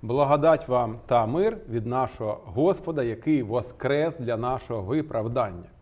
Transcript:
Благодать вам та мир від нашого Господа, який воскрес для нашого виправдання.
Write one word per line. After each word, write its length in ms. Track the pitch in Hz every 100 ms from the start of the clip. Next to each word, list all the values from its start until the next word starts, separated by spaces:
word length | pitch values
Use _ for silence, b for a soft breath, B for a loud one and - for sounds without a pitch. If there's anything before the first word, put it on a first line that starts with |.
Благодать 640 | 113 127 143 147 151 156 -
вам 320 | 127 117 113 -
та 200 | 120 110
мир 320 | 147 208 220 -
від 160 | 113 110
нашого 560 | 123 131 - 110 107 -
Господа, 580 | 95 160 185 - 160
який 400 | 120 110 147 156
воскрес 720 | 110 120 - - 127 143 160 147
для 180 | 120 117
нашого 440 | 120 127 - 117
виправдання. 880 | 92 147 156 117 110 117 110 87 87 -